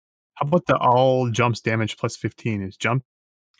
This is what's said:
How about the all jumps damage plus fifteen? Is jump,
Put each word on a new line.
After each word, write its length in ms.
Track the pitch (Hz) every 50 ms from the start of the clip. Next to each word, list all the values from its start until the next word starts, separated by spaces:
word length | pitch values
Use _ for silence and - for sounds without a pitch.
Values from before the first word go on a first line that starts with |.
| _ _ _ _ _ _ _
How 120 | - 147 147
about 180 | 165 175 - -
the 100 | 135 -
all 520 | - 127 120 123 131 131 131 127 127 120
jumps 300 | 110 120 120 120 110 -
damage 380 | - 117 110 113 110 104 - -
plus 180 | - 113 -
fifteen? 480 | - - 110 - - - 120 107 101 98
Is 140 | 95 - -
jump, 260 | - 110 120 135 - _ _ _ _ _ _ _ _ _ _